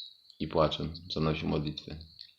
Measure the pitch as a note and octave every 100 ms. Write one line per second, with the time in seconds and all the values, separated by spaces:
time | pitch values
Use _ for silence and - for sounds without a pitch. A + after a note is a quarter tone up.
0 | - - _ - D#2 E2 D2+ - D2+ E2
1 | F2+ D#2+ D#2 D#2 E2 E2 D2 - - D#2+
2 | - - -